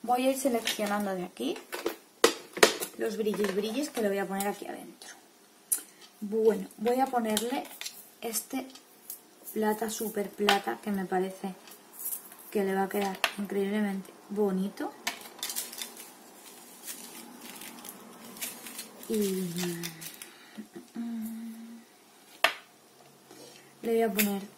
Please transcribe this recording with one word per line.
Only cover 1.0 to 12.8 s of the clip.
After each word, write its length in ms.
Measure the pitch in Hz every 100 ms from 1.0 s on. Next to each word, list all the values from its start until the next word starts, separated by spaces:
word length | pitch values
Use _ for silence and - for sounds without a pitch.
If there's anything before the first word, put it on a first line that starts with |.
| 202
de 100 | 190
aquí 340 | 180 - 180 403 - - - - - - - - - - - - - -
los 220 | 226 202
brillis 360 | 214 190 208
brillis 360 | 190 214 240 302
que 100 | -
le 80 | 208
voy 100 | 196
a 80 | 185
poner 220 | 196 202
aquí 180 | 196 -
adentro. 440 | - - - - - - - - - - - - - - -
Bueno, 480 | 202 220 220 196 190 -
voy 220 | 220 247
a 60 | 262
ponerle 580 | 247 220 214 233 277 285 - - - - -
este 460 | 226 214 - 262 254 - - - - - - - -
plata, 380 | 220 214 214 220
super 400 | 214 214 208 196
plata, 480 | - 208 202 - 233
que 80 | 220
me 140 | 202
parece 500 | 185 185 190 190 196 185 - - - - - - - - -
que 100 | 214
le 100 | 190
va 100 | 190